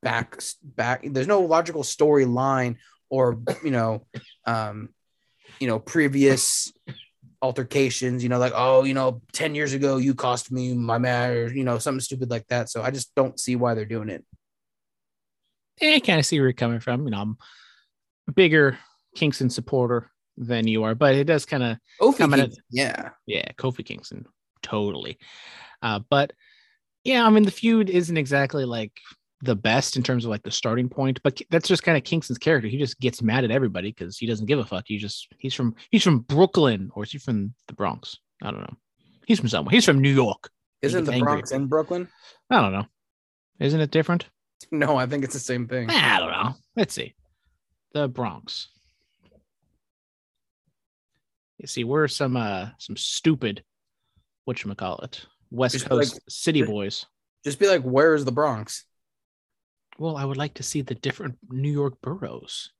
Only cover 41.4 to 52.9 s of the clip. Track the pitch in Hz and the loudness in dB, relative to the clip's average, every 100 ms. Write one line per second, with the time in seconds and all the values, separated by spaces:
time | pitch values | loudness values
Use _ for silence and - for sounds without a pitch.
41.4 | - 135 139 156 156 175 180 _ - _ | -2 -4 0 0 0 -4 -6 _ -20 _
42.4 | _ 247 104 95 107 _ _ _ _ _ | _ 2 4 0 -6 _ _ _ _ _
43.4 | _ _ 139 156 147 160 156 175 - _ | _ _ -2 0 2 0 2 -2 -2 _
44.4 | _ _ - 156 143 139 127 143 135 139 | _ _ -8 -2 2 2 0 -2 -4 -6
45.4 | - 123 117 127 113 294 131 98 82 87 | -6 -6 -4 -4 -2 0 2 2 0 -4
46.4 | 110 - _ - 208 - - _ _ _ | -4 -6 _ -4 -4 -4 -12 _ _ _
47.4 | _ _ _ _ _ 147 143 127 117 76 | _ _ _ _ _ -4 -4 -4 -8 -8
48.4 | - - - _ _ _ _ _ _ _ | -14 -14 -16 _ _ _ _ _ _ _
49.4 | _ _ _ _ _ _ _ _ _ _ | _ _ _ _ _ _ _ _ _ _
50.4 | _ _ _ _ _ _ _ _ _ _ | _ _ _ _ _ _ _ _ _ _
51.4 | _ _ - - 117 147 151 - 135 127 | _ _ -12 -6 -2 0 0 0 -2 0
52.4 | 110 95 104 _ - | -2 -4 -8 _ -14